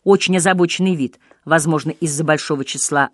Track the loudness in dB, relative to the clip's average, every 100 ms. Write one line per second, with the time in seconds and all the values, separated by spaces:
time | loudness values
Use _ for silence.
0 | 2 4 4 2 2 2 0 0 -2 0
1 | -4 -8 _ _ 0 0 2 -2 -2 -6
2 | -4 -2 0 0 0 -6 -6 -6 -2 -2
3 | -2